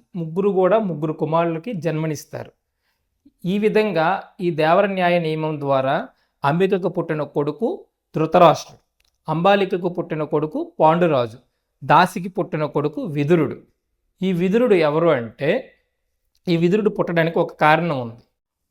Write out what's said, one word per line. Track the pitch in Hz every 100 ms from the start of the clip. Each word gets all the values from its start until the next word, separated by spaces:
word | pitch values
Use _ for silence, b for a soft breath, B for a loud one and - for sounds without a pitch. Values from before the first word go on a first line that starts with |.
| _ 180
ముగ్గురు | 160 170 202
కూడా | 190 185 220
ముగ్గురు | 202 151 156
కుమారులకి | 156 160 165 170 160 233
జన్మనిస్తారు. | 196 160 156 160 143 - - - _ _ _ _ _ _ _ _ _
ఈ | 175 202
విధంగా | 214 214 214 165 160 190 - -
ఈ | 175
దేవర | 156 156 180 202
న్యాయ | 190 175 175
నియమం | 160 156 156 151
ద్వారా | 139 135 131 156 254 _ _ _
అంబికకు | - 165 190 196 180
పుట్టిన | 180 165 156
కొడుకు | 139 156 147 147 240 392 - _ _ 160
ధృతరాష్ట్రుడు, | 160 180 165 135 - - _ _ _ _ -
అంబాలికకు | 156 190 202 185 180 180
పుట్టిన | 175 165 156
కొడుకు | 147 151 156 262 339 -
పాండురాజు, | 156 170 175 139 120 120 _ _ _ _
దాసికి | 135 151 180 196 180
పుట్టిన | 196 170 160
కొడుకు | 151 151 147 285
విదురుడు. | 233 147 143 175 143 - - _ _ _ _ -
ఈ | 185
విదురుడు | 180 185 220 247
ఎవరు | 185 151 151 170
అంటే, | 139 113 - 143 233 - _ _ _ _ _ _ _ -
ఈ | 170
విదురుడు | 170 208 208
పుట్టడానికి | - 180 170 165 175
ఒక | 170 -
కారణం | 151 160 170 139
ఉంది. | 117 110 _ _ _ _ _